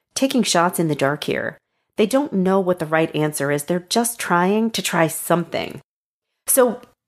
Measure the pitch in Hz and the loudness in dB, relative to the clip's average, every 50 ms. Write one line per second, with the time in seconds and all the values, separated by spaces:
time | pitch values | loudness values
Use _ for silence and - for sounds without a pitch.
0 | _ _ _ - 269 269 - 247 208 - - 175 170 180 175 - 165 156 147 - | _ _ _ -2 -2 0 2 0 0 2 2 2 2 2 2 0 0 0 0 0
1 | 139 135 147 147 - - - 127 - - - - _ _ _ _ _ _ _ - | 0 0 0 -2 -4 -4 -4 -4 -4 -6 -10 -12 _ _ _ _ _ _ _ -2
2 | 214 202 262 269 285 - - 190 180 190 190 196 190 180 180 180 160 151 160 160 | 0 2 2 0 0 0 -2 0 2 2 2 2 2 0 0 -2 -2 0 2 0
3 | 165 160 - 151 151 151 147 - 139 143 143 147 - - 175 180 180 _ - 226 | 0 0 0 0 -2 0 0 -2 -2 -2 -2 -2 -2 -2 -4 -4 -2 _ 0 0
4 | 240 226 - - - - 175 175 180 190 208 220 226 220 220 202 190 - - 170 | 0 0 -4 -6 -2 0 2 2 4 2 2 2 0 0 -2 -4 -4 -2 0 2
5 | 165 156 - - - - 170 170 165 - - - 85 - - 147 - _ _ _ | 2 0 0 -6 -2 0 0 0 0 -4 -6 -6 -6 -8 -10 -16 -18 _ _ _
6 | _ _ _ _ _ _ _ _ _ - - 269 247 240 202 - - _ _ _ | _ _ _ _ _ _ _ _ _ 0 2 4 4 2 2 -4 -12 _ _ _
7 | _ | _